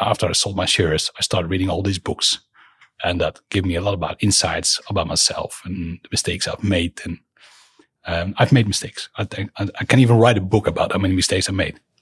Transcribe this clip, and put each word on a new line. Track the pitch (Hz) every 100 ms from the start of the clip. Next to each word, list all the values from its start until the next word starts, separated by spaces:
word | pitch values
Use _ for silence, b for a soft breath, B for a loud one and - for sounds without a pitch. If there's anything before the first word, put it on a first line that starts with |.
after | 104 107 87
I |
sold | 87 - 98
my | 82
shares, | - 85 78 - -
I |
started | - 98 85
reading | 92 95
all | 87
these | 95 90
books, | - - - - - b b b b -
and | - 90
that | 82 - _
gave | 98
me | 90
a | 85
lot | 101
about | 95 78 -
insights | 107 - 90 82 82 - -
about | 98 82
myself | 82 - - - -
and | 90 92 82 87
the | -
mistakes | - - 85 -
I've | -
made. | 101 92 87 -
And, | - 85 _ _ b b b b b _ -
um, | 85 90 -
I've | 123
made | 131 110
mistakes. | 98 - - - -
I |
think | 110 - 101 -
I, | 101 -
I |
can't | 107 127
even | 123 117
write | 117 107
a |
book | 92 107 -
about | 82 -
how | 95
many | 95
mistakes | 95 90 95 -
I |
made. | 101 76 - _ _